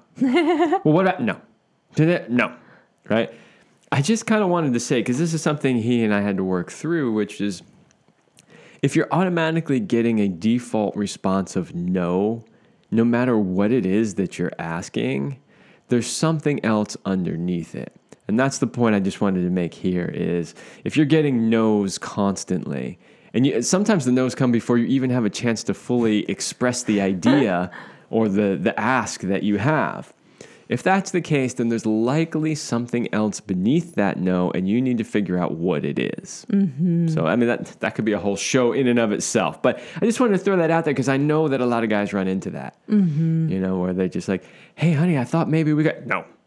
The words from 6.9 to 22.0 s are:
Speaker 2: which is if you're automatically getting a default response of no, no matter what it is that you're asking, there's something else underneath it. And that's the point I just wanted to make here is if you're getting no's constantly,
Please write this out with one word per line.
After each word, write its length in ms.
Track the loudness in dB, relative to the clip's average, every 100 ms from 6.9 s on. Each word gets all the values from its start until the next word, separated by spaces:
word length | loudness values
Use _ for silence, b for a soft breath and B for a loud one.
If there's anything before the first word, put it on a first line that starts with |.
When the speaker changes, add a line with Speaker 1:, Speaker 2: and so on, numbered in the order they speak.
| -2 0
Speaker 2:
which 280 | 0 -2 -4
is 220 | -4 -6 -12 _ _ _ _ _ _ _ _ B B B
if 120 | -2 0
you're 120 | 0
automatically 680 | 0 0 0 0 0 0 -2
getting 400 | 0 0 2 2
a 80 | 0
default 640 | 0 0 0 0 -2 0 -2
response 600 | -4 -4 -2 -2 -2 -4
of 180 | -6
no, 680 | -6 -2 -2 0 0 0 -2 -10 b b b b
no 140 | 0
matter 320 | 2 2 2 2
what 340 | 2 0 2
it 120 | 2 2
is 280 | 0 0
that 240 | -2 -4 -4
you're 140 | -6 -6
asking, 800 | -8 -8 -6 -4 -4 -2 -4 -8 _ b b b b
there's 180 | -2 0
something 580 | -2 -2 0 0 -2
else 320 | 0 0 -2 -6
underneath 720 | -4 -2 -2 -4 -4 -4 -6
it. 180 | -10 -12 -16 _ -14 -4
And 120 | 0
that's 200 | 0 0
the 80 | -4
point 280 | 0 2
I 60 | 2
just 200 | 0 0
wanted 220 | 0 0
to 80 | 0
make 240 | 0 -2
here 360 | -4 -4 -2 -4
is 400 | -4 -4 -4 -6 -10 B B
if 120 | -4 0
you're 100 | 2
getting 440 | 4 2 2 2
no's 480 | 2 4 2 0
constantly, 1000 | -4